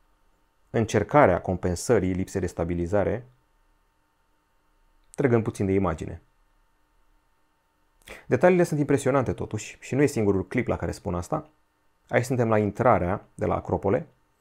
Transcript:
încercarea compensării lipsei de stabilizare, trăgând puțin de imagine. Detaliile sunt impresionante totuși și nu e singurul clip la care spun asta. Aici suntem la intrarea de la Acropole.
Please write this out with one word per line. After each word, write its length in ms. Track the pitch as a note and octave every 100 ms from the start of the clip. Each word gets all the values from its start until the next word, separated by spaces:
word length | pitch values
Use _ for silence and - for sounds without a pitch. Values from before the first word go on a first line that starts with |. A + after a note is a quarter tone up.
| _ _ _ _ _ _ _
încercarea 720 | A#2 A2 A2 G2+ D3 A#2+ F2+
compensării 720 | - F2+ F#2 F2 - A2 F#2
lipsei 280 | F#2 F#2 G2
de 60 | F2+
stabilizare, 800 | - E2+ F2 E2+ G2+ F2+ G#2 - _ _ _ _ _ _ _ _ _ _ _ _ _ _ _ _ _ _
trăgând 280 | - C#3 A#2
puțin 240 | A2 - G2
de 60 |
imagine. 500 | F#2+ F#2 D#2 - E2+ _ _ _ _ _ _ _ _ _ _ _ _ _ _ _ _ _ _ - - -
Detaliile 360 | B2 F3+ F3+
sunt 180 | E3+ D3
impresionante 520 | D3 C#3 - C3+ A2+
totuși 440 | F2 - G#2+ - -
și 140 | -
nu 80 | B2+
e 40 | C#3+
singurul 400 | A#2 G2+ F#2+ F#2
clip 200 | B2 A#2
la 100 | F2+
care 140 | E2+
spun 240 | F2 F#2
asta. 340 | F2 E2+ D#3 - _ _ _ _ _ _
Aici 160 | B2+
suntem 240 | B2 B2 A2+
la 100 | A2
intrarea 640 | G#2 - B2+ G2 F2 G2+ -
de 120 | - F#2+
la 80 |
Acropole. 520 | F2+ - F#2 F#2+ A2+ - _ _ _